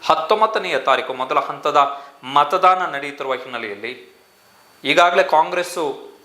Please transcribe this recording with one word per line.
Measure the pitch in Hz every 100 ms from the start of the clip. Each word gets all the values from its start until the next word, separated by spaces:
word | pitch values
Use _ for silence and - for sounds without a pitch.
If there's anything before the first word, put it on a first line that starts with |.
| -
ಹತ್ತೊಂಬತ್ತನೆಯ | - - 214 220 220 185 139
ತಾರೀಕು | - 127 120
ಮೊದಲ | 127 127 147
ಹಂತದ | - 143 151 147 139 - - -
ಮತದಾನ | 131 143 147 185 180 185 170 143
ನಡೆಯುತ್ತಿರುವ | 143 143 135
ಹಿನ್ನೆಲೆಯಲ್ಲಿ | 127 127 120 113 101 113 127 - _ _ _ _ _ _ _
ಈಗಾಗಲೇ | 135 160 175 180
ಕಾಂಗ್ರೆಸ್ಸು | 185 156 170 180 175 180 151 - - -